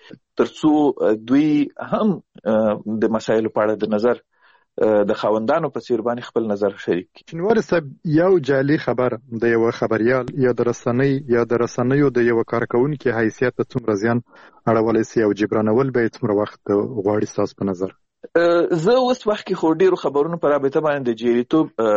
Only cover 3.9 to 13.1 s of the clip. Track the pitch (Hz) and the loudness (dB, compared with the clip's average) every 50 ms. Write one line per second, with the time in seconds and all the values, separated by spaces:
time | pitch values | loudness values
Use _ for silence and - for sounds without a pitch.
3.9 | 107 104 113 123 120 - _ _ _ _ _ _ _ _ _ _ - - - 107 | -2 0 0 0 -2 -2 _ _ _ _ _ _ _ _ _ _ -4 -2 0 2
4.9 | 107 104 104 101 107 - - 104 107 110 110 117 147 165 160 135 - 120 - - | 2 2 2 0 -2 -2 0 0 0 0 0 0 -2 0 -2 -4 -6 -8 -4 -4
5.9 | 120 113 107 120 120 120 - - - 117 117 107 104 98 104 98 - - - 113 | -4 -2 -2 -4 -4 -6 -8 -6 -4 -4 -2 -2 -2 0 0 -2 -2 -4 -4 -4
6.9 | 90 87 - _ _ - _ - 160 165 180 214 233 226 - - 180 170 151 135 | -4 -4 -4 _ _ -20 _ -14 -10 -6 -2 0 0 0 0 0 -2 -2 -2 -4
7.9 | - _ - 170 147 160 175 190 190 175 139 139 139 135 135 143 156 147 - 127 | -18 _ -6 0 2 2 4 4 2 2 2 0 0 0 2 0 0 -2 -2 -4
8.9 | 117 123 127 120 120 120 _ 123 117 110 117 117 117 113 113 117 117 - 123 104 | -2 0 0 -2 -2 -6 _ -10 -6 -2 0 2 2 2 2 0 0 -2 -2 -2
9.9 | 113 107 110 120 131 127 123 123 - 143 127 123 120 117 120 120 117 - - 123 | 0 0 2 2 0 0 -2 -4 -4 0 0 0 2 0 0 -2 -2 -2 -4 -2
10.9 | 117 127 139 139 135 135 147 123 120 117 120 113 120 113 120 113 - 131 120 127 | 0 0 2 0 0 -2 0 0 0 0 2 2 0 0 0 -2 -2 -2 0 0
11.9 | 135 147 147 135 120 120 117 120 117 113 107 - 117 117 113 - - 120 135 147 | 2 2 2 2 2 2 2 2 2 0 -2 -2 -2 -4 -4 0 0 0 0 0
12.9 | 151 135 - 123 | -2 -4 -4 -4